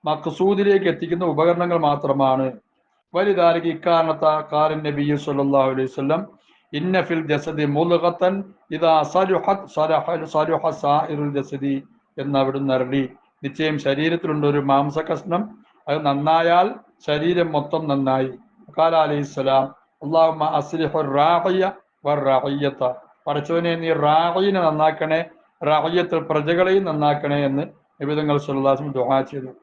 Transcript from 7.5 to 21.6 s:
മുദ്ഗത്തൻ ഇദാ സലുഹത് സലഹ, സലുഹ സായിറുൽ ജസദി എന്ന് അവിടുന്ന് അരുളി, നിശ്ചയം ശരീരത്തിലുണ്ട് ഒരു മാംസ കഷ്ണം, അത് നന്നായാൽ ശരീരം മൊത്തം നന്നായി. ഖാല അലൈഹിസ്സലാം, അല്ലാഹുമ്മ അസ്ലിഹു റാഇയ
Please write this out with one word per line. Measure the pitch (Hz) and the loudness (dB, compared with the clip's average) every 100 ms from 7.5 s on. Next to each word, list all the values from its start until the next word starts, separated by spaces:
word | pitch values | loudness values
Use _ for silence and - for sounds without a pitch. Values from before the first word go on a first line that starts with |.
| 156 147 | -2 -2
മുദ്ഗത്തൻ | 143 170 170 170 170 185 196 196 - _ | 0 2 2 0 0 0 0 -8 -16 _
ഇദാ | 156 165 160 | -2 2 2
സലുഹത് | 147 185 190 190 202 196 - | 2 0 2 0 0 -2 -4
സലഹ, | - 156 160 - 170 | -4 0 0 0 -6
സലുഹ | 156 156 160 160 165 | -2 -2 0 0 -2
സായിറുൽ | 147 143 147 156 151 147 143 | -2 0 0 0 -4 -4 -4
ജസദി | 135 139 139 139 - _ _ - | -6 -6 -4 -4 -6 _ _ -10
എന്ന് | 143 139 | -4 0
അവിടുന്ന് | 135 135 139 | 0 -2 -2
അരുളി, | 131 127 139 131 - _ _ | 0 0 -2 -4 -8 _ _
നിശ്ചയം | 139 135 156 147 | -12 -4 -2 -2
ശരീരത്തിലുണ്ട് | 139 139 156 165 165 151 147 | -2 0 0 -2 -2 0 0
ഒരു | 147 | 0
മാംസ | 139 139 147 147 | 2 2 2 -4
കഷ്ണം, | 156 160 - 175 214 - _ _ - | -4 -6 -4 -4 -4 -12 _ _ -4
അത് | 147 147 | -2 0
നന്നായാൽ | 139 147 165 170 175 196 254 _ _ - | 0 2 2 4 4 2 -2 _ _ -4
ശരീരം | 151 165 175 165 | -2 0 0 0
മൊത്തം | 151 143 160 156 | -2 -2 -4 -2
നന്നായി. | 139 135 131 131 127 _ _ - - | -2 0 0 -2 -6 _ _ -12 0
ഖാല | 165 165 | 2 4
അലൈഹിസ്സലാം, | 151 147 139 - 135 135 135 - _ _ | 2 0 -4 -4 2 2 0 -8 _ _
അല്ലാഹുമ്മ | 147 160 160 156 | -2 4 4 2
അസ്ലിഹു | 151 151 143 165 156 160 | -2 -2 -4 -4 -2 -2
റാഇയ | 143 139 151 170 190 185 | -2 2 4 2 2 0